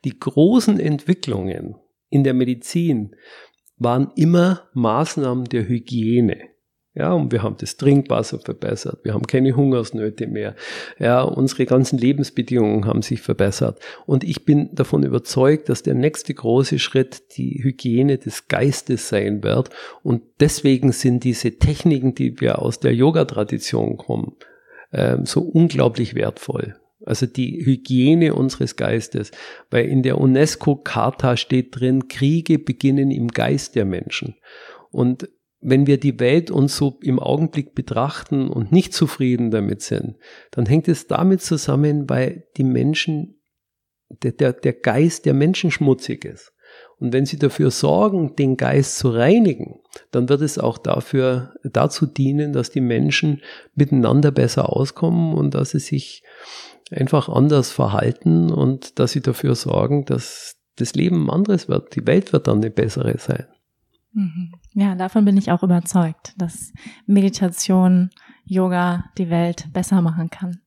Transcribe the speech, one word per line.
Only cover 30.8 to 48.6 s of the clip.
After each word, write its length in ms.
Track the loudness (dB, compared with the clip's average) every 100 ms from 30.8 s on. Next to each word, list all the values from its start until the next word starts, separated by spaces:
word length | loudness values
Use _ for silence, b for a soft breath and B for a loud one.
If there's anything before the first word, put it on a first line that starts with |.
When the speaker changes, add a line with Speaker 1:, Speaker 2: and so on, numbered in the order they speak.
| -2 -2 -2 0 0 0
Speaker 1:
steht 420 | 0 -2 -2 -4
drin, 280 | 0 0 -2
Kriege 500 | -2 2 2 2 0
beginnen 520 | 0 -2 0 2 2
im 180 | 0 -2
Geist 480 | -2 0 0 -2 -2
der 100 | -2
Menschen. 480 | -4 -6 -8 -10 -14 B B B B B
Und 400 | -2 0 -2 -8 _ _ _
wenn 220 | 2 4 4
wir 120 | 4
die 200 | 2 0
Welt 320 | 2 2 2
uns 260 | 0 0 0
so 220 | -2 -2
im 180 | -2 0
Augenblick 560 | 0 0 0 -4 -6 -8
betrachten 720 | -4 -4 -4 -6 -4 -2 -2
und 240 | -4 2
nicht 200 | 2 2
zufrieden 600 | -2 -2 0 0 0 0
damit 280 | 0 -2 -4
sind, 360 | -4 -6 -6 -12 B B B
dann 160 | -4 2
hängt 220 | 2 2
es 180 | -2 -2
damit 340 | 0 2 2
zusammen, 680 | 0 -4 0 0 2 0 -2
weil 380 | -2 -2 -6 _ -2
die 80 |
Menschen, 760 | 0 2 0 0 -2 -4 -8 _ _ _ _ _ _ _ _
der, 240 | -6 -6
der, 220 | 0 0
der 180 | 0 -4
Geist 520 | -2 -2 2 2 2
der 100 | 0
Menschen 360 | 2 2 0 -2
schmutzig 540 | 0 2 2 -2 -10
ist. 280 | -12 -18 _ _ b b b b
Und 140 | -4
wenn 140 | -2 -2
sie 120 | 0
dafür 320 | -2 2 0
sorgen, 640 | 2 0 2 2 0 -2
den 220 | 0 0
Geist 420 | 0